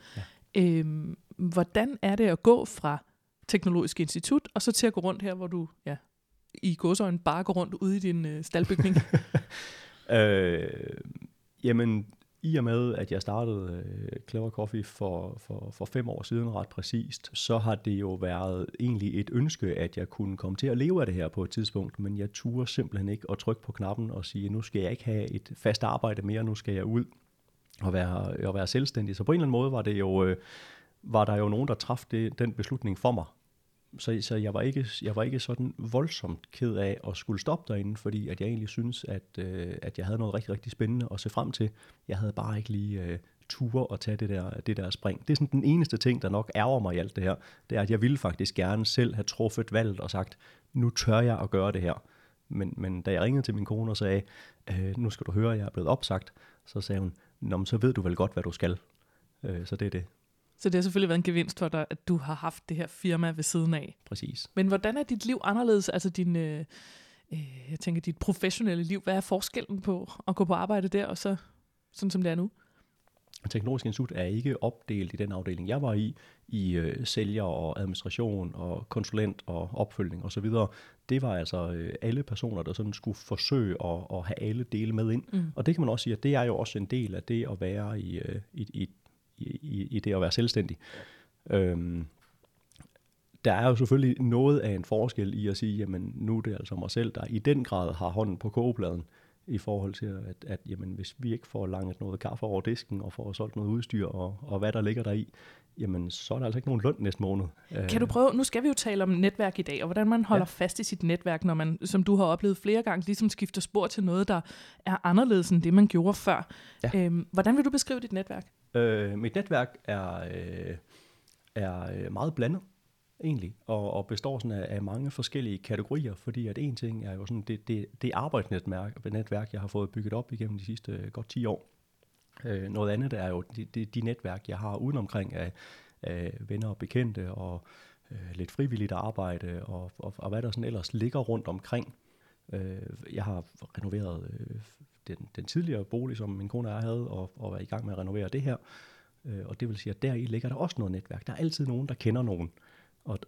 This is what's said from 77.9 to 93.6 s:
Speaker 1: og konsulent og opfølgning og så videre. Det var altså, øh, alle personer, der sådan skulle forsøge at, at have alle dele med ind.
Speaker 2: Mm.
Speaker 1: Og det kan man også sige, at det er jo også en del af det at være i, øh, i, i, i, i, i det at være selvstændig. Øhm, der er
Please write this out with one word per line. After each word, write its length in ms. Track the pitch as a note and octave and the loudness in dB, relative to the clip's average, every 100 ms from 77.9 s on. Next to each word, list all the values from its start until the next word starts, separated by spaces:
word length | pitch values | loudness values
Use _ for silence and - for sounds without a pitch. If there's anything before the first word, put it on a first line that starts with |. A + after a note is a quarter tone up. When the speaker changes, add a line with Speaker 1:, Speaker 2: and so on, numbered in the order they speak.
| F2+ F#2 - A#2 G2+ F2 E2+ | -4 -6 -2 -2 0 -4 -6
Speaker 1:
og 340 | F2 F2 - | -6 -6 -4
konsulent 540 | A#2+ G#2 G#2+ G#2+ G2 - | -4 -2 0 0 -2 -6
og 240 | E2+ E2+ | -6 -4
opfølgning 500 | G2+ G#2+ - F#2 E2+ | -2 -2 -2 -4 -4
og 80 | - | -6
så 100 | G#2 | -4
videre. 260 | G#2+ A2+ G#2+ - - - - | 0 2 2 0 -18 -20 -2
Det 120 | C3 | 0
var 160 | C3 F#2 | 2 -2
altså, 340 | E2 F#2 F2 | -2 -2 -2
øh, 220 | E2+ E2+ - | -4 -4 -4
alle 220 | A2+ B2+ | -2 -2
personer, 400 | C#3+ G#2+ A#2+ G2 | -2 -4 -4 -4
der 100 | D2+ | -4
sådan 200 | G2 G#2+ | -4 -4
skulle 220 | G2+ - G2+ | -4 -6 -6
forsøge 580 | - G2 - C#3 G#2 F2+ F2 | -6 -4 0 2 2 0 -2
at, 140 | E2+ F2+ | -2 -4
at 120 | F#2 F2 | -6 -4
have 160 | - G#2+ | -4 -2
alle 140 | A2+ | -2
dele 300 | A#2+ G#2+ A2 | -2 -2 0
med 180 | A2 A2+ | 2 2
ind. 120 | A2+ - | 0 0
Speaker 2:
Mm. 180 | F#3+ E3 - | -2 -2 0
Speaker 1:
Og 100 | - | 2
det 100 | E3 | 4
kan 60 | |
man 80 | C3 | 2
også 140 | A2+ | 2
sige, 100 | - | 0
at 100 | G#2+ | 0
det 120 | C3+ C#3 | 2 4
er 60 | |
jo 140 | B2 G#2+ | 4 2
også 200 | A2+ G#2+ | -2 -4
en 80 | G2 | -2
del 300 | B2+ A2 F#2 | -2 -2 -4
af 80 | |
det 220 | - A#2 A#2+ | -2 -2 -2
at 100 | F#2+ | -2
være 380 | F#2 G#2 G#2 G#2+ | -2 -2 -2 -4
i, 160 | F2+ F2+ | -4 -4
øh, 220 | - G#2 - | -4 -6 -8
i, 80 | - G#2 | -8 -6
i, 160 | - F#2+ - _ _ _ _ | -4 -6 -8 _ _ _ _
i, 60 | - - | -10 -8
i, 260 | D3+ G#2 G2 | -6 -6 -2
i 80 | G#2 | -2
det 140 | A2 | 0
at 80 | F#2+ | 2
være 100 | F2 | 2
selvstændig. 460 | - A#2 A2 E2+ E2+ - - - - _ _ - | 2 2 2 0 -4 -12 -18 -18 -20 _ _ 0
Øhm, 560 | G2+ F2+ E2+ F2 E2+ D#2 - _ _ _ _ _ _ - _ _ _ _ _ A#2+ | 2 4 2 -2 -4 -6 -12 _ _ _ _ _ _ -20 _ _ _ _ _ 4
der 80 | |
er 140 | F#2+ | 6